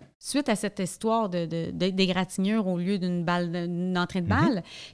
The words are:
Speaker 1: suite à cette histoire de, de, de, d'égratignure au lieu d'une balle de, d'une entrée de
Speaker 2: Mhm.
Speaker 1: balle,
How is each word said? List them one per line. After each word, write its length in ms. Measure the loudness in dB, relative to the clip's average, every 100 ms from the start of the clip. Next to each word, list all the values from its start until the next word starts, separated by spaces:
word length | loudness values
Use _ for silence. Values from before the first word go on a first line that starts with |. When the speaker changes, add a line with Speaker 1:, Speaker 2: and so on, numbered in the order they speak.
| -8 _
Speaker 1:
suite 280 | -4 -2 0
à 80 | 0
cette 220 | -2 -4
histoire 480 | -6 -2 0 0 0
de, 180 | -2 -2
de, 240 | -2 -4
de, 180 | -2 0
d'égratignure 800 | 2 2 2 0 0 2 2 2
au 100 | 0
lieu 220 | 0 0
d'une 240 | 0 0 0
balle 260 | 0 0
de, 140 | -2 -2
d'une 320 | -2 0 0
entrée 240 | 0 0
de 40 | 2
Speaker 2:
Mhm. 20 |
Speaker 1:
balle, 340 | 4 4 2 -4 -12 -18